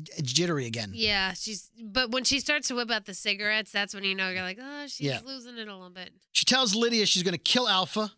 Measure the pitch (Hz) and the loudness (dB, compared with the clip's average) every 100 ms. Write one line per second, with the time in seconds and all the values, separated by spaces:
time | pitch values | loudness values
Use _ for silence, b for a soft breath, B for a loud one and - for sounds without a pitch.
0 | 156 - 131 135 175 151 120 117 104 226 | -14 -4 0 2 2 2 0 -4 -6 -2
1 | 220 202 190 175 220 208 - 226 220 220 | 0 2 0 -4 -8 -8 -12 -16 -6 -2
2 | 247 254 247 269 262 294 - 240 233 220 | 0 0 2 0 0 0 0 -2 -2 -2
3 | 202 185 214 202 208 214 208 202 202 202 | -4 -6 -2 0 0 0 0 -4 -4 -2
4 | 196 190 190 185 185 196 269 294 285 - | -2 0 -2 -2 -4 -8 -12 -10 -10 -4
5 | 143 123 254 269 240 240 214 190 180 180 | -4 -4 -8 -14 -14 -12 -12 -12 -16 -16
6 | 180 _ _ - - 262 247 208 233 233 | -16 _ _ 2 4 6 4 4 4 4
7 | 196 190 180 175 - 247 240 185 180 214 | 4 4 2 0 4 4 4 4 2 0
8 | 208 | -4